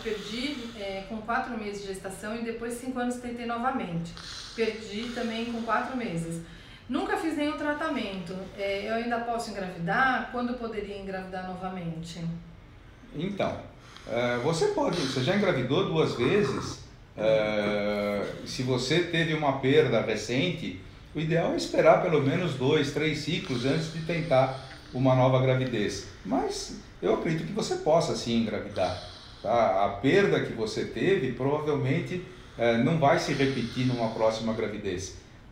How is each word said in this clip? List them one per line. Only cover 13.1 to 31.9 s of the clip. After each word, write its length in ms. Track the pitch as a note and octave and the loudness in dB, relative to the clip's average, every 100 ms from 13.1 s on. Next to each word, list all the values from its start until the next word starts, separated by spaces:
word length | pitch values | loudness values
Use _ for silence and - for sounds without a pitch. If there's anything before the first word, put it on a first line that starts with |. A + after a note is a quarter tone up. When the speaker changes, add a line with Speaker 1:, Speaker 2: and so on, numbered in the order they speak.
| - | -6
Speaker 2:
Então, 420 | F#3 G3+ F2+ - - - - - - | -4 -2 -4 -4 -10 -18 -20 -18 -6
é, 300 | A#2 B2 A#2+ | -2 0 0
você 220 | C#3 E3 G#4 | 0 2 2
pode, 340 | G4+ C#4 - | 2 0 0
você 220 | C3 C3 | 0 0
já 120 | B2+ | 2
engravidou 520 | G3+ G3 C#3 A#2+ D#3 F#3 | 4 4 2 2 2 2
duas 280 | E3 C#3 | 2 2
vezes, 680 | - B2+ G3+ - G2 - - - - - - | 2 2 4 2 0 -6 -8 -14 -20 -14 -2
é, 1080 | G#2+ A2 G#2+ G#2+ G#2 G#2 G#2 G#2 G#2 G2+ F#2 - | 4 4 4 2 2 0 0 0 0 0 -2 -6
se 180 | - - | -8 -4
você 380 | B2+ B2 - E3 | 0 0 2 2
teve 320 | E3+ E3 D#3 | 2 2 2
uma 280 | D3+ D3 C3 | 2 2 2
perda 420 | C3 D3+ C3 A2+ | 6 6 8 4
recente, 800 | A2+ G#2 - B2+ F3+ - G2+ F2+ - - - | 2 0 0 0 0 -2 -6 -10 -14 -18 -10
o 60 | D#3 | -4
ideal 340 | D#3+ D#3+ G3 | 0 2 2
é 20 | E4+ | 0
esperar 460 | - D#4+ A#3+ - | 0 6 8 8
pelo 200 | F#3 D3+ | 6 4
menos 320 | C3 E3+ F3+ | 4 2 0
dois, 380 | B2+ B2+ D3+ C3+ | 0 2 4 2
três 280 | C#3+ D#3 D3 | 0 0 0
ciclos 440 | - F3+ - B2 | -2 -4 -2 -2
antes 280 | A#2+ E3 D#3+ | 0 0 -2
de 80 | E3 | -4
tentar 680 | - E3 C#3 C3 C3 - - - - | -4 -2 2 4 4 0 -10 -16 -8
uma 220 | B2 C3 C3 | 2 6 6
nova 240 | B2+ B2+ | 6 6
gravidez. 640 | C3 B2+ B2 A2+ F#2+ - - - | 4 4 2 0 0 -2 -8 -12
Mas 540 | - C#4 G4+ - - - - - | -2 0 0 -2 -8 -12 -14 -2
eu 120 | F#3 | 2
acredito 320 | A#3 - D#3+ - | 2 2 -2 -2
que 60 | |
você 240 | G3+ - F#4 | -4 -2 0
possa 380 | - E3 D#3 | 4 4 4
sim 280 | A2+ A#2+ A#2 | 0 0 0
engravidar, 600 | G#2 G2+ - - F2+ F2+ - - - - | 0 -2 -6 -2 -2 -2 -10 -16 -18 -6
tá? 440 | G2 A#2 A2 F#2+ G2+ | 0 4 4 4 2
A 20 | |
perda 520 | - C3+ F#3 G3 C#3+ | 2 4 4 6 2
que 120 | - | 0
você 320 | A2 G#2+ - | -2 -4 -4
teve 480 | - A2 D3+ G3 B2+ | -6 0 2 2 0
provavelmente, 880 | - C3 D3+ D3+ C#3 B2+ | -2 0 0 0 0 0